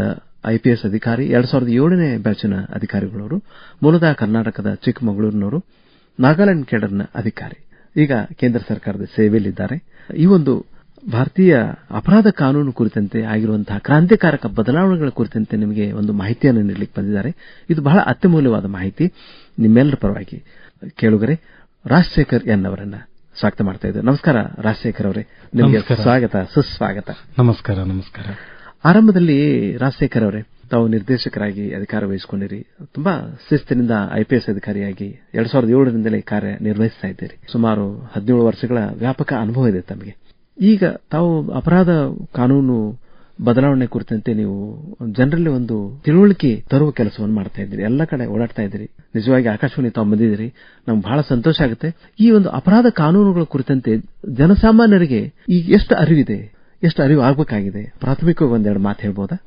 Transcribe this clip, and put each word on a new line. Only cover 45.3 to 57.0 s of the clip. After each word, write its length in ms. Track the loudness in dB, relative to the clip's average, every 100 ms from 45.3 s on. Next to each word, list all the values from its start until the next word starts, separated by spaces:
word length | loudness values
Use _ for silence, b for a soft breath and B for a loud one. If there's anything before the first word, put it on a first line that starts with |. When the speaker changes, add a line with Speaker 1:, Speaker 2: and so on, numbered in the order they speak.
| 2 0
Speaker 1:
ಒಂದು 520 | -2 -2 -4 -6 -6
ತಿಳುವಳಿಕೆ 600 | 2 6 6 4 0 -2 0
ತರುವ 220 | 0 2
ಕೆಲಸವನ್ನು 440 | 0 -4 -2 -4 -4
ಮಾಡ್ತಾ 260 | -4 -8
ಇದ್ದೀರಿ, 220 | -10 -6
ಎಲ್ಲ 200 | -2 -2
ಕಡೆ 220 | -2 -4 -4
ಓಡಾಡ್ತಾ 360 | -4 -4 -4
ಇದ್ದೀರಿ. 280 | -8 -8 -12 -18 _ -4
ನಿಜವಾಗಿ 320 | 0 2 2
ಆಕಾಶವಾಣಿ 420 | -2 -4 -4 -4
ತಾವು 220 | -2 0
ಬಂದಿದ್ದೀರಿ, 420 | 2 2 0 -6 -12 b b b
ನಮ್ಗೆ 160 | -2
ಬಹಳ 180 | 0 -2
ಸಂತೋಷ 400 | 0 0 0 0
ಆಗುತ್ತೆ. 340 | 0 -2 -8 -10 b b
ಈ 120 | 4
ಒಂದು 180 | 4 2
ಅಪರಾಧ 360 | -2 2 4 4
ಕಾನೂನುಗಳ 540 | 2 2 4 4 2
ಕುರಿತಂತೆ 540 | -2 -4 -2 -2 0 -2 -4 -14 -8
ಜನಸಾಮಾನ್ಯರಿಗೆ 1040 | 2 4 6 6 6 6 6 4 0 -4 -8 b
ಈಗ 200 | 0 4
ಎಷ್ಟು 260 | 2 4 2
ಅರಿವಿದೆ, 600 | 4 4 2 -2 -10 -20 _ _
ಎಷ್ಟು 200 | -2 2